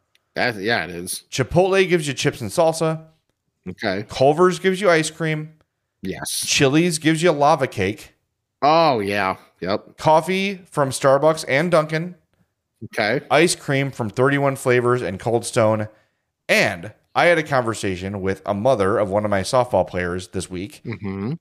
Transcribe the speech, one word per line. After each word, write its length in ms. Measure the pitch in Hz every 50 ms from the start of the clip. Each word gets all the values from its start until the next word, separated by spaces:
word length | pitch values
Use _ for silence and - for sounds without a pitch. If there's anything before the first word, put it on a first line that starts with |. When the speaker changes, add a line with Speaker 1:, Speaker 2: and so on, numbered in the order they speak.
| _ _ _ _ _ _ -
Speaker 1:
That, 220 | 85 107 123 110
yeah, 280 | 101 92 113 117 101 80
it 60 | 85
is. 320 | 87 87 90 95 - - _ -
Speaker 2:
Chipotle 580 | - - 123 - - 170 190 185 190 190 190 165
gives 180 | 180 170 151
you 80 | 147 127
chips 260 | - - 143 - -
and 100 | 120 95
salsa. 540 | - 175 165 160 160 160 170 160 160 160 156 - _ _ _ _ _ _ _ _ _ _ - 92
Speaker 1:
Okay. 360 | 90 - - 104 92 101 107 -
Speaker 2:
Culver's 480 | - - 131 139 151 160 180 185 175 160
gives 220 | 185 190 185 180
you 100 | 208 180
ice 200 | 170 160 160 160
cream. 440 | - - 165 156 156 151 156 156 _ _ _ _ _ _ _ _ _ -
Speaker 1:
Yes. 420 | - 92 87 - - - - - -
Speaker 2:
Chili's 520 | - - - 147 131 139 160 175 180 160 156
gives 240 | - 156 160 156
you 80 | 170 180
a 20 |
lava 340 | 151 143 143 147 160 131 135
cake. 480 | - - 107 92 95 110 - - - _ _ _ _ _ _ _ _ _ -
Speaker 1:
Oh, 380 | - 147 160 165 165 151 131 110
yeah. 360 | 98 98 101 104 95 95 90 - - _ _ -
Yep. 360 | 85 90 104 - - - -
Speaker 2:
Coffee 640 | - - 156 156 165 165 180 190 190 190 202 196 180 185 _
from 200 | - 151 143 131
Starbucks 540 | 123 - - 135 135 139 147 156 165 160 - -
and 220 | 131 139 170 180
Dunkin'. 440 | 170 156 156 156 160 160 170 180 180 _ _ _ _ _ _ _ _ _ _ _ _ - 110
Speaker 1:
Okay. 420 | - - 117 107 104 127 139 139 -
Speaker 2:
Ice 280 | 127 147 170 175 -
cream 340 | - - 151 139 135 139 135
from 180 | - - 117 104
thirty-one 460 | - - 127 139 139 143 139 139 135
Flavors 480 | - - 131 123 123 120 123 123 127
and 160 | 113 85 95 92
Cold 260 | - 117 113 117 110
Stone. 440 | - - 120 110 107 110 107 107 107 _ _ _ _ _ _ _ _ _ _ - -
And 440 | 196 220 156 107 95 87 82 113 - _ _ _ - 123
I 80 | 151
had 100 | 175 175
a 60 | 160
conversation 800 | 156 156 139 127 120 113 107 - - 101 92 87 92 95 104 98
with 220 | 92 95 95 - -
a 80 | - 104
mother 420 | 98 110 131 131 104 117 110 120
of 140 | 101 107 92
one 140 | 98 107 107
of 60 | 104
my 100 | 101 95
softball 420 | 92 - 135 127 120 - - 92 90
players 440 | - - 90 90 87 87 92 90 -
this 200 | - 95 85 -
week, 320 | 92 87 98 104 - - -
Speaker 1:
Mm-hmm. 480 | 120 107 90 101 98 95 98 98 120 160 -